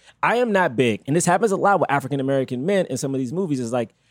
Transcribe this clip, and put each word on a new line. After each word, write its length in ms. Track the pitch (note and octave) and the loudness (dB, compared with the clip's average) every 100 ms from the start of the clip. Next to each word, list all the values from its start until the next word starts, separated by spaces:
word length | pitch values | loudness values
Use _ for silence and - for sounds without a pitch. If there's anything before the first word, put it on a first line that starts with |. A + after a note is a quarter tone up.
| - _ | -20 _
I 140 | D#3 A3+ | 0 2
am 140 | A#3+ | 2
not 240 | G3 E3+ A#2 | 2 2 2
big. 280 | B2 G2+ - | 2 0 0
And 100 | D#3+ | 0
this 120 | F3 | 2
happens 240 | F3+ G#3+ | 2 2
a 60 | F#3+ | 2
lot 220 | G3 F#3+ | 2 2
with 120 | C#3+ | 2
African-American 720 | F3 - C#3 C3+ C3+ B2+ B2 D#3+ | 0 -2 -4 -2 -2 -2 -4 -2
men 220 | G3 E3+ | 0 -2
in 100 | B2+ | -4
some 160 | C#3 | -4
of 60 | C3+ | -4
these 120 | B2+ | -4
movies. 280 | D#3+ F#3+ C3+ | -4 -4 -2
Is 120 | A#2 | -2
like, 220 | B2 A2+ _ _ | -4 -4 _ _